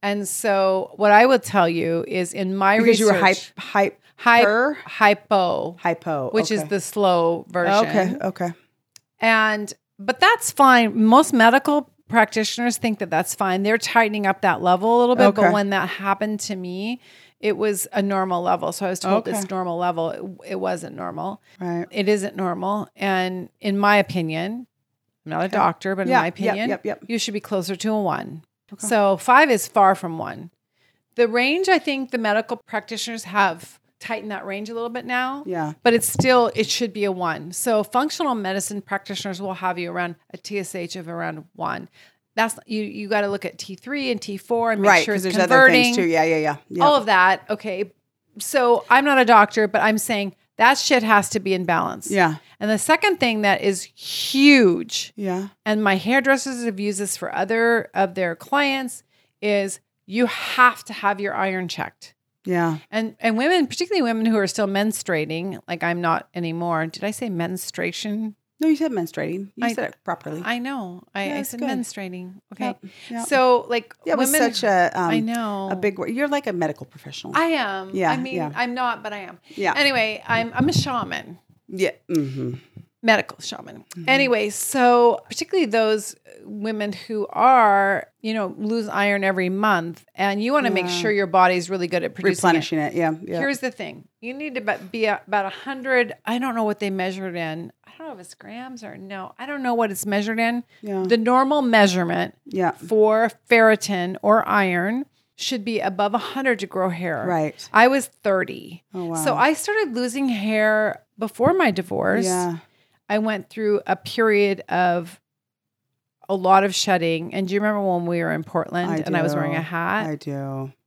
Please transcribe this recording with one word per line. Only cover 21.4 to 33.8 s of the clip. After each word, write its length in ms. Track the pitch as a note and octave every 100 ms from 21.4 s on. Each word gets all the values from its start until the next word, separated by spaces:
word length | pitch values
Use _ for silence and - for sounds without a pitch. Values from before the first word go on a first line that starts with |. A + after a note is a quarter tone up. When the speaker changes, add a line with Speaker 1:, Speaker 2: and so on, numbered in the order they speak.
| _ _
Speaker 2:
Right. 260 | F3+ E3+ E3+
Speaker 1:
It 180 | - G3
isn't 260 | G#3 G3 -
normal. 520 | F#3+ F3 F#3 G#3 - _
And 520 | G3 F#3+ F#3 F#3 F3+ _
in 180 | G#3 G3
my 180 | G#3 G#3
opinion, 680 | G3 F3+ D#3+ D#3 F3+ A#3 B3+ _ _ _ _ _ -
I'm 40 |
not 120 | D#3+
a 20 | F#3
Speaker 2:
Okay. 100 | G#3
Speaker 1:
doctor, 380 | E3+ E3 F#3+ F#3+
but 100 | G3
Speaker 2:
Yeah, 120 | -
Speaker 1:
in 40 |
my 40 | E3
Speaker 2:
yep, 80 |
Speaker 1:
opinion, 340 | - G3+ G3+ A3+
Speaker 2:
yep, 140 | - G#3+
yep. 180 | G3+ -
Speaker 1:
you 100 | A#3
should 160 | A3+
be 60 | G#3
closer 360 | - G3+ F3 F#3+
to 160 | G#3+
a 80 | G#3+
one. 400 | G3 - - D#3 _ _ _
Speaker 2:
Okay. 140 | G3+ G#3+
Speaker 1:
So 300 | A3+ G3+ F#3+
five 320 | - B3+ D4+
is 160 | A3+ -
far 260 | - G3
from 240 | F#3 F3+ E3
one. 320 | E3 A2 E3+ _ _ _ _ _ _
The 140 | - A#3
range 400 | A#3 B3+ D#4+ F#4+
I 100 | F4+
think 320 | D#4+ C#4 C4
the 80 | B3
medical 380 | A3 G#3 - A#3+
practitioners 680 | _ G#3+ G#3+ A3+ A#3 A3+
have 540 | F3 G3+ G3 E3+ - _